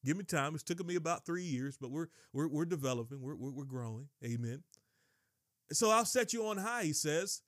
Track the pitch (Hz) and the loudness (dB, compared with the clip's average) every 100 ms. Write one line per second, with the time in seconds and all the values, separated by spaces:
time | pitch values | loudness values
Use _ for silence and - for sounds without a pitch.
0 | 127 175 196 160 143 156 - 175 175 180 | -2 -2 0 0 0 -4 -4 -4 -2 -2
1 | 160 170 - 175 180 127 139 135 131 139 | 0 -2 -2 -4 -2 -2 -2 -6 -8 -6
2 | 165 - - 135 156 147 170 170 135 123 | -6 -10 -8 -2 0 2 2 2 0 0
3 | 117 139 131 156 131 135 139 127 117 110 | -2 -6 -8 -6 -6 -8 -6 -6 -4 -6
4 | 143 _ 120 117 117 131 - - _ _ | -10 _ -4 -2 -2 -4 -10 -20 _ _
5 | _ _ _ _ _ _ _ 143 220 220 | _ _ _ _ _ _ _ 4 6 6
6 | 226 254 233 233 214 208 202 240 180 - | 6 4 4 2 0 0 -2 0 0 2
7 | - 156 190 - | 2 2 0 -4